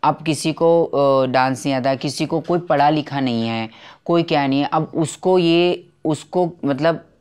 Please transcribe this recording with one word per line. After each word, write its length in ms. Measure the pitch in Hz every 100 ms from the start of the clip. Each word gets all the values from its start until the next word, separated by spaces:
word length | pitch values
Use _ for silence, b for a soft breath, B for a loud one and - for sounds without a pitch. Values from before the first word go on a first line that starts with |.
अब 200 | 143 147 151
किसी 280 | 147 160
को, 300 | 143 165 170
अ, 420 | 165 139 139 135 131
डांस 400 | 127 131 131 139
नहीं 100 | 131
आता, 200 | 127 135
किसी 300 | 151 127 156
को 140 | 165
कोई 200 | - 175
पढ़ा 300 | 175 147 143
लिखा 300 | 156 147 139
नहीं 280 | 131 117 113
है, 220 | 113 110 B B B -
कोई 180 | 170
क्या 240 | 165 156 139
नहीं 120 | 139
है, 100 | 143
अब 180 | 160 156 -
उसको 440 | 156 - 185 185
ये, 480 | 170 165 175 180 - _ 151
उसको 480 | 151 - 180 175 175 139
मतलब 400 | 135 160 160 - _